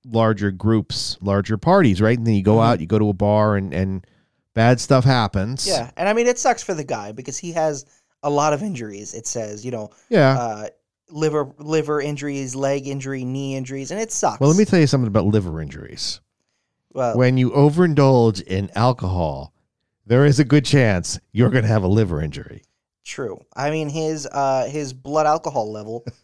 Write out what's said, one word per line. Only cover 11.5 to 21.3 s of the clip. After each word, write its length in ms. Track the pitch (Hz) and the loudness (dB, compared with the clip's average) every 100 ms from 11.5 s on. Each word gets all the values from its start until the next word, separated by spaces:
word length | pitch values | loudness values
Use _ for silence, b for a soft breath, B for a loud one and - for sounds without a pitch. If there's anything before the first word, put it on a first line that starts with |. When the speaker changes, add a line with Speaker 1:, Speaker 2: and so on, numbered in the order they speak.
| - | -8
Speaker 2:
liver 420 | 147 160 143 147 | -4 -2 -2 -4
injuries, 520 | 147 143 147 139 131 | -4 -6 -6 -6 -8
leg 320 | 131 139 139 139 | -4 -2 -2 -4
injury, 380 | 139 135 135 | -8 -8 -8
knee 320 | 127 135 135 135 | -6 -6 -6 -6
injuries, 340 | 131 135 135 | -8 -10 -8
and 100 | 190 | -8
it 120 | 220 | -6
sucks. 280 | - 165 107 | -2 -2 2
Speaker 1:
Well, 100 | 139 | 4
let 80 | 180 | 4
me 60 | 214 | 4
tell 140 | 180 | 4
you 60 | 143 | 4
something 220 | 139 117 | 2 2
about 180 | 101 95 | 2 2
liver 340 | 107 92 80 | 2 0 -6
injuries. 580 | 73 73 - - - - _ _ _ _ _ _ _ | -8 -12 -16 -10 -10 -10 _ _ _ _ _ _ _
Speaker 2:
Well 240 | 135 123 113 | -4 -2 2
Speaker 1:
When 200 | 127 131 | 2 4
you 140 | 123 | 2
overindulge 920 | 131 147 156 180 147 135 127 113 95 | 4 4 4 2 4 6 6 4 2
in 280 | - 95 98 104 | -2 -4 -2 0
alcohol, 760 | 123 117 92 90 80 67 71 _ _ _ _ _ 104 | 0 0 -2 -2 -4 -6 -12 _ _ _ _ _ 0
there 180 | 123 | 4
is 140 | 143 139 | 6 4
a 60 | |
good 200 | 131 147 | 4 2
chance 540 | 123 143 113 92 - - - | 4 4 4 2 -4 -10 -6